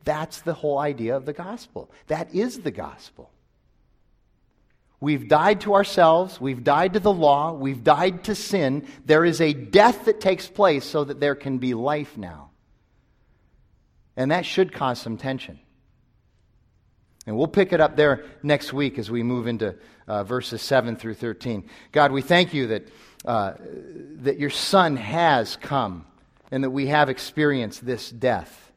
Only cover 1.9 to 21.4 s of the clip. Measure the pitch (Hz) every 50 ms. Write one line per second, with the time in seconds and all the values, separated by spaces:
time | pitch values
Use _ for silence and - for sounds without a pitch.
1.9 | - - _ _ 151 151 170 - - 180 220 247 247 - 185 147 101 101 85 73
2.9 | 69 - - - _ - 64 _ _ _ _ _ _ _ _ _ _ _ _ _
3.9 | _ _ _ _ _ _ _ _ _ _ _ _ _ _ _ _ _ _ _ _
4.9 | _ _ 135 147 151 135 120 - 151 151 165 196 214 196 - 202 202 196 202 -
5.9 | - - 175 160 160 170 185 190 - - 127 139 135 123 117 143 143 151 180 190
6.9 | 180 214 180 208 196 170 160 147 143 143 151 165 165 143 135 135 139 120 110 160
7.9 | 147 147 175 190 185 175 - - 214 190 - - 202 190 151 131 131 151 - -
8.9 | - - - - 151 156 170 170 160 131 165 151 147 135 120 107 - 190 208 240
9.9 | 240 - - 226 208 - - 190 190 - - - - - 208 185 156 139 131 -
10.9 | - 156 147 139 139 135 143 143 139 139 - 139 135 127 123 127 123 113 120 139
11.9 | 151 151 147 - - - 101 87 92 107 - 76 _ _ _ _ _ _ _ _
12.9 | _ _ _ _ _ _ _ _ _ _ _ _ _ _ _ _ _ _ _ _
13.9 | _ _ _ _ _ - 127 135 156 180 180 - - - 190 - - - 143 131
14.9 | 120 - - 123 113 107 - 135 131 127 - - - - _ _ _ _ _ _
15.9 | _ _ _ _ _ _ _ _ _ _ _ _ _ _ _ _ _ _ _ _
16.9 | _ _ _ _ _ _ - - 107 113 147 151 - 202 190 190 180 160 156 156
17.9 | 156 139 151 147 135 113 - - - - - 147 147 139 - - 131 139 143 135
18.9 | - - 110 101 117 120 117 120 127 123 113 117 117 107 110 101 - - - -
19.9 | _ _ _ - 104 104 101 95 123 127 - - 120 110 - - 139 131 117 120
20.9 | 113 110 - 113 107 - - 117 107 -